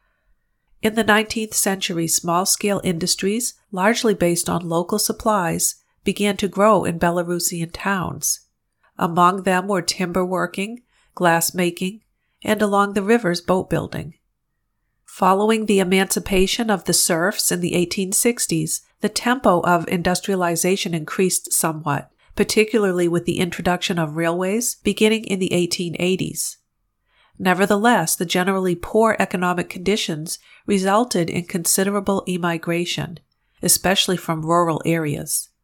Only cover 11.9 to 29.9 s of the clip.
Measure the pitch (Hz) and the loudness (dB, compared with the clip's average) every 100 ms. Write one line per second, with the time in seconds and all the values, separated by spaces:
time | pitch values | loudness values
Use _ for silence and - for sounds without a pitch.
11.9 | 214 _ _ _ _ 202 208 208 202 202 | -8 _ _ _ _ -2 0 2 2 2
12.9 | 208 196 233 196 175 - 185 185 160 - | 0 2 2 2 -2 0 -2 0 -4 -4
13.9 | - 147 - _ _ _ _ _ _ _ | -8 -12 -16 _ _ _ _ _ _ _
14.9 | _ _ - 185 190 214 220 214 196 180 | _ _ 0 2 4 2 2 2 2 4
15.9 | 190 190 208 - 190 190 - 226 190 - | 2 2 -2 0 2 2 0 0 0 0
16.9 | 170 - 165 180 - - 180 175 175 175 | 0 2 0 0 0 -2 -2 0 0 0
17.9 | - 185 - 240 240 - 165 156 - _ | -2 -2 0 0 0 -2 -2 -2 -6 _
18.9 | _ 202 - 240 254 233 175 - 175 160 | _ -4 -2 -2 2 4 4 4 2 0
19.9 | 185 175 180 - 190 175 170 180 196 185 | -2 0 0 -2 -2 0 0 0 0 -2
20.9 | 165 151 - 185 - - - 165 156 156 | -4 -4 0 0 0 -2 -2 -2 -2 -4
21.9 | 143 - _ _ - 208 - 214 233 202 | -4 -6 _ _ -2 0 2 2 2 2
22.9 | 180 175 170 170 170 175 - 180 180 - | 2 2 0 0 -2 -2 -2 -2 0 -2
23.9 | 175 160 151 170 175 185 220 240 - - | -2 -2 -2 -2 0 -2 -2 -4 -4 -2
24.9 | 196 214 220 226 190 185 175 175 - 175 | 2 2 2 -2 -2 0 0 0 -2 -4
25.9 | - 180 185 156 - - - _ _ _ | -2 -2 0 -4 -6 -8 -10 _ _ _
26.9 | _ _ _ _ - 185 180 202 202 233 | _ _ _ _ -2 2 4 4 4 4
27.9 | 226 165 - 170 185 185 190 185 175 - | 4 2 -2 0 0 0 0 0 -2 -2
28.9 | 220 226 - 190 185 180 180 175 190 180 | 2 2 2 -2 -2 -2 -2 -4 -6 -2